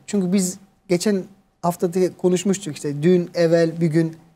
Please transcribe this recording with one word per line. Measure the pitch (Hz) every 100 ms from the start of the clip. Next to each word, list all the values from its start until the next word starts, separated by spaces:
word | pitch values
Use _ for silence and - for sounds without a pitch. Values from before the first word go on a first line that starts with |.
| -
Çünkü | 208 180
biz | 202 185 - _ _ -
geçen | 175 214 196 - _ _ _
hafta | 170 170 185
da | 185 180 -
konuşmuştuk | 185 180 202 185 151 139
işte | 147 143
dün, | 175 180 175
evvel, | 170 165 170 165 165
bir | 165
gün | 160 165 160 _